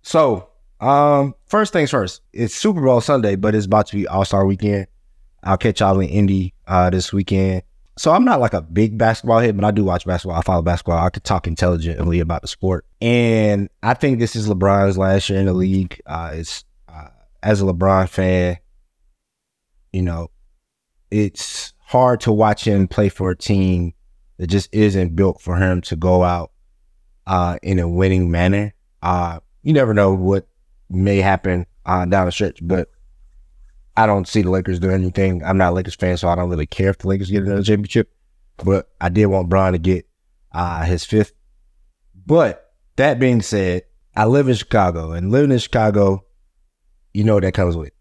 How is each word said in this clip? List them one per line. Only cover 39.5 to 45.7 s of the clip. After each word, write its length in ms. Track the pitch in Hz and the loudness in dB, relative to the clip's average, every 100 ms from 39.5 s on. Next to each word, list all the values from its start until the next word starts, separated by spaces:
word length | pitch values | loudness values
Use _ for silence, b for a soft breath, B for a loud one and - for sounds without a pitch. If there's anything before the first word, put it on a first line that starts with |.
| 95 95 | 0 2
to 60 | 90 | 0
get, 280 | 87 90 - _ _ _ _ | 0 -2 -4 _ _ _ _
uh, 320 | 85 87 85 | -6 -6 -4
his 200 | 82 90 - | -2 -4 0
fifth. 280 | 107 104 _ _ _ _ _ _ _ _ 92 | -2 -2 _ _ _ _ _ _ _ _ _
But 480 | 90 165 127 - _ _ _ - | 0 2 2 -2 _ _ _ 0
that 200 | 139 123 | 0 2
being 240 | 131 117 | 2 2
said, 400 | - 104 92 90 _ _ _ - | 0 -2 0 -2 _ _ _ 0
I 100 | 110 | 2
live 220 | 139 131 | 4 2
in 60 | |
Chicago, 580 | 117 - 110 92 82 80 | -2 0 2 2 -2 -6
and 200 | 85 95 | -6 0
living 200 | 123 143 | 2 2
in 60 | 127 | 0
Chicago, 640 | - | 0